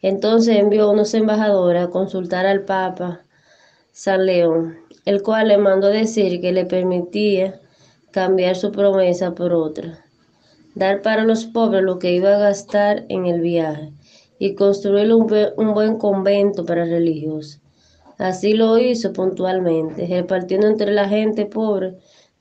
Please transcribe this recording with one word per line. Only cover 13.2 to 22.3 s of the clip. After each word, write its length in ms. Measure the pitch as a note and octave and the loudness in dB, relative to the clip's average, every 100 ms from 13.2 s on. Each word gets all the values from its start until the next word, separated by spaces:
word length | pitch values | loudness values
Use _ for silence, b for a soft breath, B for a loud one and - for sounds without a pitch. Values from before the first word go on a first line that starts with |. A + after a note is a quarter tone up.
| F3+ | -2
el 140 | E3+ | -2
viaje 520 | E3+ E3+ D#3+ D3+ D#3 C#3+ b b b _ | 0 -2 -2 -6 -12 -18 b b b _
y 160 | G3 | -6
construir 580 | G3 G3 G3 G3+ G3+ G#3+ | 0 2 2 0 0 4
un 140 | A3+ A3+ | 4 4
bue-, 260 | G#3+ G#3 - | 2 0 0
un 180 | A3 | -2
buen 240 | G#3 G#3+ A3 | 0 0 0
convento 680 | G#3 G3 F#3+ G3+ G3+ G3 | -2 0 2 2 2 -2
para 200 | E3+ E3+ | -4 -2
religiosos. 760 | E3+ E3+ E3 D#3 D3+ D#3 D3 - _ b b b b _ | -2 0 0 -2 -6 -8 -12 -20 _ b b b b _
Así 340 | F#3 F3+ G3+ | -6 -2 0
lo 260 | G#3+ A3+ A3+ | 2 4 4
hizo 340 | B3+ A#3 F#3+ | 2 0 -4
puntualmente, 920 | - F#3 - F#3 F#3 F3+ D#3+ D#3+ D#3+ F3 | -2 -4 -2 -4 -2 0 -2 -2 -6 -4
repartiendo 640 | F3+ F3+ F#3+ F3+ F#3+ G#3+ | -4 -2 -4 -2 0 2
entre 240 | A3 G3+ | 2 0
la 160 | G#3 G3 | 0 0
gente 360 | G#3 A3 A3 | 0 0 -2
pobre 540 | G#3 G#3+ A3 G3+ F#3 F#3 b b b | -4 -4 -2 -2 -4 -10 b b b